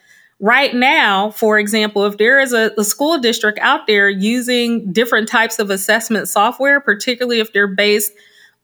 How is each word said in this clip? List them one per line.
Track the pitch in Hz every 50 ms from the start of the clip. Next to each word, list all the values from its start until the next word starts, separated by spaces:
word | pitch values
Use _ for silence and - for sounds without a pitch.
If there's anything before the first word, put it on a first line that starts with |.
| _ _ _ _ _ _ _ - 196
Right | 214 240 269 277 262 233
now, | 247 247 269 311 320 254 208 196 190 208 214
for | 214 - 226 214 214
example, | 214 208 208 220 220 214 214 208 202 202
if | 208 202 202
there | 214 240 269 277
is | 269 254
a, | 247 226 220 214 214
a | 214
school | 208 - - - 285 311 339 285
district | 240 220 226 - - 208 208 -
out | - 247 285 311 -
there | - 214 202 202 196
using | 202 190 196 214 240 254 233 247 247 240 240 233 233 220 - 190
different | 170 220 254 - 254 214 220 -
types | - 233 226 233 - -
of | 214 196
assessment | 196 196 - - 220 226 226 - 220 190 147
software, | - - 208 202 240 247 - 269 277 285 285
particularly | - - 240 208 - 254 240 240 247 240 240 226
if | 214 214
they're | - 202 202 196
based | 190 208 208 208 208 226 - - - _ _ _ _ _ - _ _ _